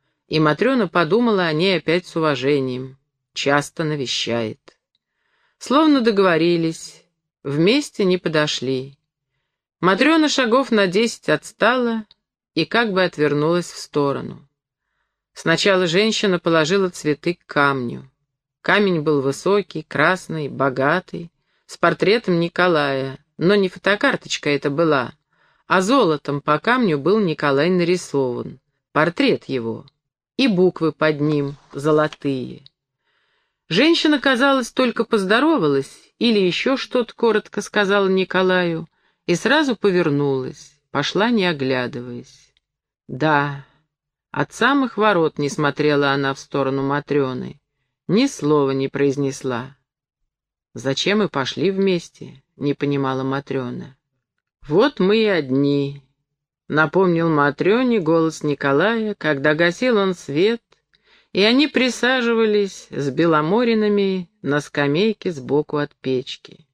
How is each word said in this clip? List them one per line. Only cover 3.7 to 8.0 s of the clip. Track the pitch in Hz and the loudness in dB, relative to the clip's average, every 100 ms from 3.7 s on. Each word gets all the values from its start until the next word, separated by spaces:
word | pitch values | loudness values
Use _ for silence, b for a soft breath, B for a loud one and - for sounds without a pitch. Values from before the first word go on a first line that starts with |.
| - | -6
навещает. | 156 151 120 - 113 117 110 - _ _ _ _ _ _ _ _ _ _ | -4 -4 -4 -6 -4 -4 -4 -8 _ _ _ _ _ _ _ _ _ _
Словно | - 269 311 277 | 0 2 4 4
договорились, | 226 202 190 160 170 175 165 165 - - _ _ _ _ | 4 4 4 4 2 2 -2 -6 -14 -20 _ _ _ _
вместе | 139 143 175 285 294 - | -6 0 2 2 -2 -2